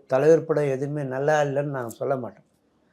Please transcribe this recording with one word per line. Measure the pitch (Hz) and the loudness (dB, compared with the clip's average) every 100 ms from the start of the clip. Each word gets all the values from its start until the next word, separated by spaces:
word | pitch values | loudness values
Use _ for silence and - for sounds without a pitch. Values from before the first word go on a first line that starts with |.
| - | -2
தலைவர் | 131 147 160 | 2 6 4
படம் | 156 147 147 | 4 0 0
எதுவுமே | 135 143 147 | -2 -4 -6
நல்லா | 135 131 143 151 | -6 -2 0 2
இல்லைன்னு | 143 135 143 | 0 -2 -4
நாங்க | 135 117 | -6 -8
சொல்ல | - 127 135 | -6 -4 -4
மாட்டோம். | 110 - _ _ _ _ _ | -6 -14 _ _ _ _ _